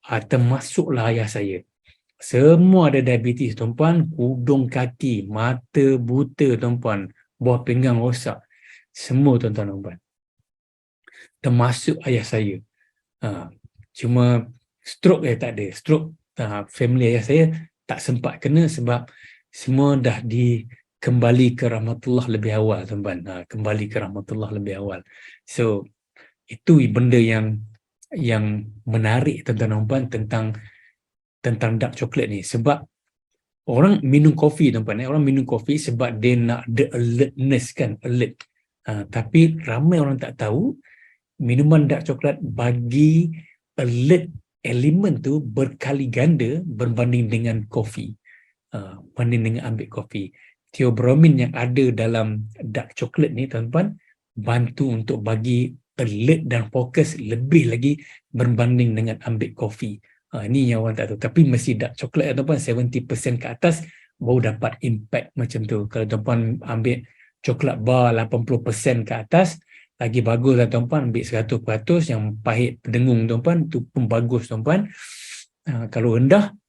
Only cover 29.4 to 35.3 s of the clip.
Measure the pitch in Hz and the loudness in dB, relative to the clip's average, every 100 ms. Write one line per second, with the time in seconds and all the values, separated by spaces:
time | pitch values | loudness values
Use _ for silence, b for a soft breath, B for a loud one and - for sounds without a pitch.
29.4 | - 110 113 107 107 135 123 117 107 113 | -4 -2 -2 -2 -2 -2 -4 -6 -4 -4
30.4 | 110 110 B B B B _ _ _ _ | -4 -8 B B B B _ _ _ _
31.4 | 123 110 113 110 113 - 117 - 117 101 | -4 -2 -2 -2 -4 -4 -6 -4 -4 -6
32.4 | 92 120 117 143 - _ _ _ _ _ | -6 -2 0 -2 -4 _ _ _ _ _
33.4 | _ _ - 120 185 208 143 143 151 - | _ _ -2 4 6 4 4 6 6 6
34.4 | 151 151 151 113 110 104 131 151 139 | 2 4 2 2 -4 -6 -2 0 2